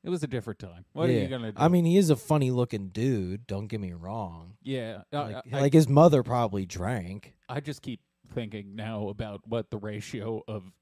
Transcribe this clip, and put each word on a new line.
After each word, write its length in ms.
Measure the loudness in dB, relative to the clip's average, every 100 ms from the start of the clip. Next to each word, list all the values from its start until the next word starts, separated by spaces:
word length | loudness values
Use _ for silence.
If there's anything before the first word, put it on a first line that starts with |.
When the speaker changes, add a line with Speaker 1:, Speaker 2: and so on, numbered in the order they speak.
Speaker 1:
It 80 | -4
was 120 | -4
a 20 | -4
different 320 | -6 -8 -12
time. 260 | -12 -16 -16
What 140 | -2 2
Speaker 2:
Yeah. 80 | 2
Speaker 1:
are 40 |
you 80 | 0
gonna 240 | -4 -8
do? 100 | 0
Speaker 2:
I 60 | 4
mean, 160 | 4
he 120 | 6 6
is 140 | 6
a 60 | 2
funny-looking 720 | 2 2 2 0 0 -2 -6
dude, 580 | -2 0 0 -2 -6 -8
don't 220 | -8 -6
get 120 | -6
me 120 | -8
wrong. 640 | -10 -10 -8 -8 -12 -18 -18
Speaker 1:
Yeah. 400 | -8 -8 -6 -12 -10
Uh, 100 | -8
Speaker 2:
Like, 320 | -6 -10 -6
Speaker 1:
I, 60 | 0
Speaker 2:
like, 120 | 6
his 160 | 6 8
mother 360 | 8 10 8
probably 420 | 2 0 0 -2 -6
drank. 680 | -6 -4 -4 -6 -12 -16 _ _
Speaker 1:
I 120 | -10
just 220 | -10 -12
keep 180 | -10 -12 _ _ _
thinking 400 | -10 -8 -10 -12
now 340 | -10 -8 -6 -6
about 380 | -6 -8 -10 -6
what 240 | -6 -4
the 80 | -8
ratio 640 | -8 -10 -8 -8 -6 -8 -8
of 160 | -12 -12 _